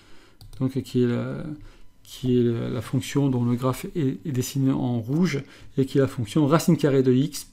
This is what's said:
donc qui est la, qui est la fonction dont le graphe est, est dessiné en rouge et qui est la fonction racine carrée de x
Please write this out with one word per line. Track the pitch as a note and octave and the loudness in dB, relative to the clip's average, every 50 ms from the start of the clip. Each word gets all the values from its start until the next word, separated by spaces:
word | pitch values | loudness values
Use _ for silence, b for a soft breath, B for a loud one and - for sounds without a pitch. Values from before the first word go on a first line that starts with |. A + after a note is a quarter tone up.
| b b b b b b b b b - - - | b b b b b b b b b -14 -6 -4
donc | C3 C3 - C3 | -4 -2 -2 -4
qui | - - - B2+ B2 | -6 -2 0 0 2
est | A#2+ | 2
la, | A#2+ A#2+ A#2+ B2+ C#3 C#3+ - D3+ D3+ - b b b b b b - - - | 0 -2 -4 -6 -8 -8 -8 -10 -12 -12 b b b b b b -20 -20 -20
qui | - - - - B2+ B2 B2 | -20 -12 -6 -2 2 2 4
est | A#2+ | 4
la | A#2+ A#2 A#2 B2 B2 B2+ B2 | 2 2 0 -4 -4 -6 -6
fonction | G#2+ - - C3 - - - C#3+ C#3 C#3 | -4 -2 -2 -2 -2 -2 0 0 2 2
dont | B2+ A#2+ A#2+ | 2 2 0
le | A#2+ B2 | 0 0
graphe | A#2+ B2+ C3 B2+ - - G3 - | 0 0 -2 -2 -2 -6 -8 -4
est, | F3 C#3 C3 D#3 - - | -2 -2 -2 -2 -4 -6
est | E3 C3 | -4 -4
dessiné | B2+ B2 - - C#3 C3+ C3+ | -2 -2 -2 -2 0 0 2
en | C#3 D3 C#3 B2 B2 A#2 | 2 0 0 -2 -2 -2
rouge | G#2 A2+ C#3 D#3+ F#3 E3 C#3 C3+ C3 B B B B B B C#3 | -2 -2 0 0 0 0 0 -2 -6 B B B B B B -2
et | C3 | 0
qui | C3+ - C#3 | 2 2 2
est | |
la | C3+ B2 | 2 2
fonction | - - A#2 - - D#3+ D3+ | 0 -4 -6 -2 2 2 4
racine | C3 D#3+ D#3+ - - E3 | 4 4 4 4 4 2
carrée | - - D3 C3 C3+ B2+ | 4 4 2 4 4 4
de | C3 B2 | 4 4
x | B2+ C#3+ D3+ - - - - | 4 2 0 -4 -8 -12 -14